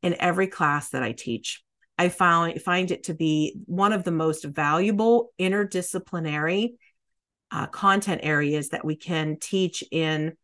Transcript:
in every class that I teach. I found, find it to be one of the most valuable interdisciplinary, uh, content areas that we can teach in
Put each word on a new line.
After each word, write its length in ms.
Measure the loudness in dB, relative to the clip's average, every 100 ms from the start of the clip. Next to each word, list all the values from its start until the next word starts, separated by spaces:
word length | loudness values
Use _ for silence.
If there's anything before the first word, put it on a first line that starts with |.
in 120 | 0 2
every 260 | 0 2 -2
class 440 | 0 0 0 -2
that 120 | -4
I 100 | -4
teach. 500 | -6 -6 -6 -6 -12 _ _ _ 0
I 140 | 0
found, 500 | 4 4 6 2 -2
find 300 | 0 0 0
it 140 | -4
to 100 | -6
be 420 | -2 2 2 0 -4
one 300 | -6 0 2
of 100 | 2
the 60 | 0
most 340 | 0 0 -2
valuable 880 | -6 -2 0 2 2 2 4 4 2 -2
interdisciplinary, 1300 | 0 0 0 -2 -4 -6 -6 -6 -4 -2 0 0 -2 -6 _ _ _ _ _ _ _
uh, 160 | -6 -6
content 560 | 2 4 4 2 -2
areas 460 | 0 0 2 0 -2
that 140 | -4
we 120 | -4 -6
can 420 | -4 -2 -2 -4
teach 440 | -4 0 0 -4 -6
in 420 | -2 0 0 -4 -6